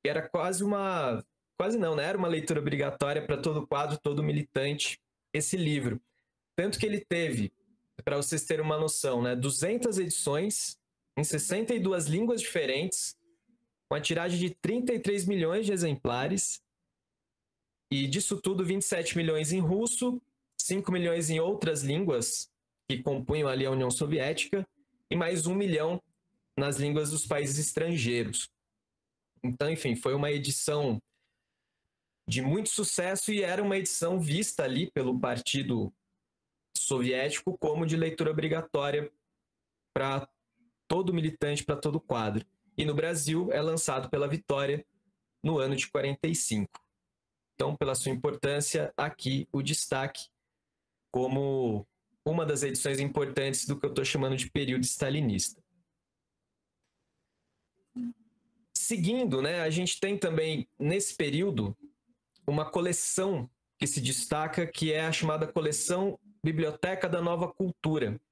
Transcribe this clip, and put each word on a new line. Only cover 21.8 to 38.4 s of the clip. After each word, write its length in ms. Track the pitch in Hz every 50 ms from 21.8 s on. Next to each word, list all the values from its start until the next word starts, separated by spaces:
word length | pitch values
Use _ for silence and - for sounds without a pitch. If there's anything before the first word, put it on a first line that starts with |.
línguas 680 | 135 139 143 170 196 175 139 117 113 - - - - _ _ _ _ _ _ _ _ -
que 140 | 135 127
compunham 440 | - 147 139 131 - - 147 151 147
ali 200 | 139 131 131 139
a 40 | 139
União 200 | 131 131 131 123
Soviética, 760 | 123 - 156 143 160 147 131 143 160 160 - - - 196 185 _ _ _ _ _ _ _ _ _
e 40 | -
mais 320 | 170 170 170 185 170 156
um 80 | 170 185
milhão 480 | 196 202 190 165 151 151 165 180 180 _ _ _ _ _ _ _ _ _ _ _
nas 220 | - 139 143 139 113
línguas 320 | 143 147 147 151 151 147
dos 160 | 156 151 -
países 320 | - 160 143 147 135 139 147
estrangeiros. 920 | 151 - - - 160 170 175 156 117 120 120 120 117 104 110 - - - _ _ _ _ _ _ _ _ _ _ _ _ _ _ _ _ _ _
Então, 280 | - 127 123 - 143 151
enfim, 240 | 165 160 - 135 113
foi 200 | 117 - 131 135
uma 160 | 143 147 147
edição 680 | 147 143 135 135 135 - - - 151 147 147 131 113 104 _ _ _ _ _ _ _ _ _ _ _ _ _ _ _ _ _ _ _ _ _ _ _ _ _
de 140 | - 113 131
muito 300 | 131 135 156 208 214 -
sucesso 600 | - - 208 - - - 175 185 196 196 - -
e 120 | 214 202
era 200 | 190 175 180 196
uma 140 | 208 202 196
edição 420 | 196 190 - - - 165 170 185 185
vista 460 | 165 147 147 180 214 - - - 151
ali 260 | 127 127 135 180 -
pelo 300 | _ 147 127 127 127 127
Partido 720 | 131 123 123 120 - - 131 139 135 - 123 113 104 98 - _ _ _ _ _ _ _ _ _ _ _ _ _ _ _ _
Soviético 840 | - - - 139 127 123 127 127 127 135 147 147 - - 190 185 -
como 260 | - 156 151 165 165
de 140 | 156 160 165
leitura 320 | 160 160 160 - 165 156
obrigatória 840 | 156 156